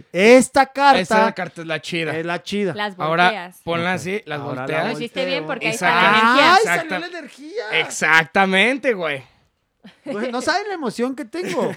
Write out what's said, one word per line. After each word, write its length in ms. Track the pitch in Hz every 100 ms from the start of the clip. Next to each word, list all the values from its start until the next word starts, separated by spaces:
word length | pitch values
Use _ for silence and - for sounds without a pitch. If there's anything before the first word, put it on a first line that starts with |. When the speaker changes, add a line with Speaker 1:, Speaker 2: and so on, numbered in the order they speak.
| -
Speaker 1:
esta 540 | 170 208 254 - 277 262
carta 320 | - 277 262
Speaker 2:
Esa 300 | 185 220 220
carta 280 | 202 175 -
es 60 | 165
la 140 | 156
chida. 340 | - 170 160 160
Speaker 1:
es 100 | 165
la 160 | 175
chida. 300 | - 202 196 165
Speaker 3:
Las 220 | 208 185
Speaker 2:
Ahora 240 | 151 165 175
Speaker 3:
volteas. 360 | 208 175 -
Speaker 2:
ponla 260 | - 170 175
Speaker 1:
Ok. 60 | 180
Speaker 2:
así, 260 | 156 208 151
las 140 | 147
Speaker 1:
Ahora 140 | 143 127
la 60 |
Speaker 2:
volteas. 240 | 135 156 190
Speaker 3:
Lo 60 |
hiciste 320 | 247 233 - 180
bien 140 | 185
Speaker 1:
volteo. 80 | 156
Speaker 3:
porque 200 | 254 151
ahí 60 |
Speaker 2:
Exacto. 320 | 226 180 175 190
Speaker 3:
está 60 |
la 60 | 214 226
energía. 260 | 262 302
Speaker 1:
¡Ay, 60 | 381
Speaker 2:
Exactamente. 280 | 440 170 320
Speaker 1:
salió 220 | 185 349
la 80 | 349
energía! 600 | 277 - 302 381 214 160
Speaker 2:
Exactamente, 1120 | 147 - 160 160 160 202 190 190 214 262 277
güey. 300 | 202 160 139 123 _ _ _ _ _ 208 _
Speaker 1:
Güey, 280 | - 208 247
no 80 | 240
saben 260 | 320 349 415
la 60 |
emoción 420 | 370 262 202 247 269
que 80 |
tengo. 480 | 240 330 370 349 185